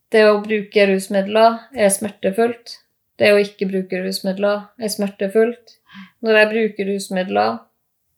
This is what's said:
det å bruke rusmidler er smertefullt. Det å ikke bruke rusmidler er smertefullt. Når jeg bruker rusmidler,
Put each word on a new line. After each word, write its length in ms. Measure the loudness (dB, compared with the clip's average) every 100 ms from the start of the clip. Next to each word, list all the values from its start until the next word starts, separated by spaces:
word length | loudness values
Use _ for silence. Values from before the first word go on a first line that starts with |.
| -2
det 120 | 4
å 140 | 4 4
bruke 440 | 0 -4 -2 2 2
rusmidler 720 | 2 -2 -4 0 4 4 2 -10
er 140 | 0 0
smertefullt. 840 | 0 -6 -6 -4 0 -2 -2 -14 -20 _ _ _ 0
Det 140 | 2
å 80 | 4
ikke 280 | 2 -4 -6
bruke 320 | -4 -6 -6
rusmidler 640 | -6 -6 -6 -2 -2 -2 -8 -10
er 100 | -8
smertefullt. 880 | -6 -6 -4 -2 0 0 -2 _ _ _ -20 -20 _
Når 160 | 0 2
jeg 120 | 2
bruker 400 | 2 -2 -4 -6
rusmidler, 680 | -6 -6 -6 -4 -2 -2 -4 _ _ _ _ _